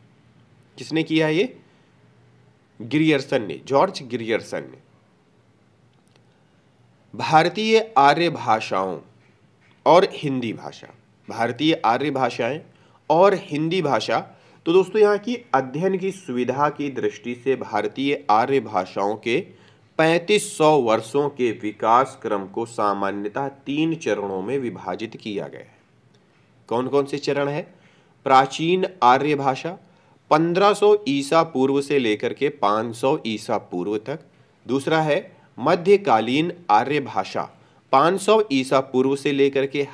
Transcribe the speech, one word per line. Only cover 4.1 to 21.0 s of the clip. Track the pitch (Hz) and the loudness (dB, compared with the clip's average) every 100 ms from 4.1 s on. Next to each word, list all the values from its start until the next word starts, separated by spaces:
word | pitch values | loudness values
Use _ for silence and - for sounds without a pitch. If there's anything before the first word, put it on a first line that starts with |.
| 117 113 101 - 85 | -8 -4 -4 -4 -10
ने। | 67 65 _ _ _ _ _ _ _ _ _ _ _ _ _ _ _ _ _ _ _ _ _ _ _ 104 | -10 -18 _ _ _ _ _ _ _ _ _ _ _ _ _ _ _ _ _ _ _ _ _ _ _ -10
भारतीय | 131 160 170 175 220 220 220 135 | 2 4 4 0 2 2 2 4
आर्य | 139 151 170 | 4 4 0
भाषाओं | 123 110 110 - 98 95 76 - _ _ _ _ _ _ _ - | -2 0 0 0 -4 -4 -6 -14 _ _ _ _ _ _ _ 4
और | 175 - | 4 4
हिंदी | - 147 131 117 | -2 -6 -4 -4
भाषा, | 78 71 - - - _ _ - | -8 -12 -16 -20 -20 _ _ -12
भारतीय | 110 117 120 156 156 110 | -4 -4 0 0 2 2
आर्य | 123 147 | 0 0
भाषाएं | 135 127 - 117 156 - _ _ _ - | -2 -2 -2 -4 -4 -10 _ _ _ 0
और | 160 196 | 4 6
हिंदी | 185 - 147 160 185 | 4 -2 -4 -2 -2
भाषा। | 147 113 - 117 - - _ _ 165 | 0 0 0 -2 -4 -14 _ _ 2
तो | |
दोस्तों | 180 185 220 | 4 4 4
यहाँ | 208 202 | 4 2
की | 208 240 - | -4 -8 -2
अध्ययन | 135 131 143 190 190 | -2 0 -2 -2 -2
की | 190 | -4
सुविधा | 185 - 123 120 131 147 | -8 -6 -4 -2 0 -2
की | 147 143 | -2 -6
दृष्टि | 120 104 - 120 120 | -4 -4 -6 -10 -6
से | 135 123 | -4 -4
भारतीय | 104 104 104 - 139 143 - | -4 -4 -4 -4 -4 -2 0
आर्य | 107 123 139 | 2 2 0
भाषाओं | 110 101 92 104 101 107 | -2 -4 -4 -4 -4 -4
के | 117 139 202 - - _ _ - | -2 -4 -4 -14 -20 _ _ -2
पैंतीस | 160 170 170 208 208 - | 0 0 0 0 0 0
सौ | 156 151 | 2 4
वर्षों | 117 110 | 2 0